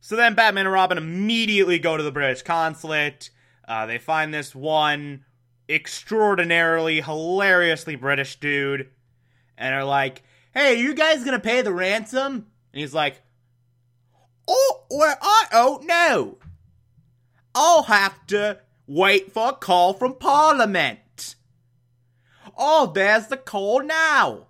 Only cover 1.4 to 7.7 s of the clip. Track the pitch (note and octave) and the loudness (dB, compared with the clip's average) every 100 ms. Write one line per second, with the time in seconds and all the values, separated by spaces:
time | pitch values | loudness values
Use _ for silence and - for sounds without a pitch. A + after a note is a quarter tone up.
1.4 | A3 G#3 F#3 F3 E3 D#3 D3 C#3+ C#3 B2+ | 0 0 2 0 0 -2 -4 -4 -4 -4
2.4 | - E3 D#3+ D#3 D#3+ D#3 D3 D3 - _ | -4 -2 -2 -6 -6 -4 -4 -6 -20 _
3.4 | _ _ - A2+ A2 A#2 - D#3+ D#3 D3+ | _ _ -10 -8 -6 -8 -4 -4 -2 -6
4.4 | C#3+ C3+ D3 D#3 D3+ D3 D3 C#3 _ _ | -12 -10 -4 0 0 -2 -8 -16 _ _
5.4 | _ _ _ D#3 - - - A3 G#3+ F#3+ | _ _ _ -6 -6 -16 -6 0 0 0
6.4 | E3+ E3+ E3 E3 D#3+ D#3 C#3+ D#3 E3 F#3 | 0 0 2 0 0 -2 -4 -8 -4 -2
7.4 | G3 F#3 E3+ | 2 2 2